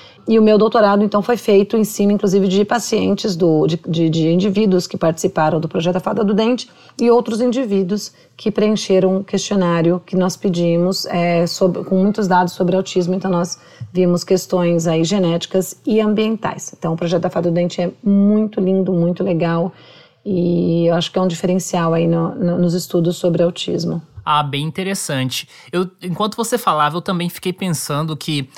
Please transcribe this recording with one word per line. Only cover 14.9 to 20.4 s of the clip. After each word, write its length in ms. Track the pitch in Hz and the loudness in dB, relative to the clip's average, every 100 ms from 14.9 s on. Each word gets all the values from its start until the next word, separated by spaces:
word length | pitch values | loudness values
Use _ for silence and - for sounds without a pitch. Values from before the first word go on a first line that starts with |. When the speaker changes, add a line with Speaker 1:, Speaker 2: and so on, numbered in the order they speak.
| 160 | 0
Speaker 1:
genéticas 720 | 165 202 170 170 - 190 180 - 277 | 0 0 0 0 -2 -2 -4 -6 -2
e 140 | 214 | 0
ambientais. 760 | 214 214 220 220 - - - - | 2 0 0 -2 -6 -8 -14 -8
Então, 160 | 165 | -6
o 20 | 165 | -4
projeto 300 | 170 175 165 | -2 -2 -2
A 20 | |
Fada 220 | 165 170 | -2 0
do 40 | |
Dente 280 | 170 175 - | 0 -2 -2
é 80 | 175 - | -6 -4
muito 560 | 202 202 202 214 214 214 | 0 4 4 2 0 -2
lindo, 320 | 185 190 180 | 0 0 0
muito 320 | 170 170 175 | 0 0 0
legal 480 | 190 165 170 170 277 - - - - _ 208 | -2 0 0 0 -2 -6 -20 -20 -20 _ -4
e 600 | 180 | -2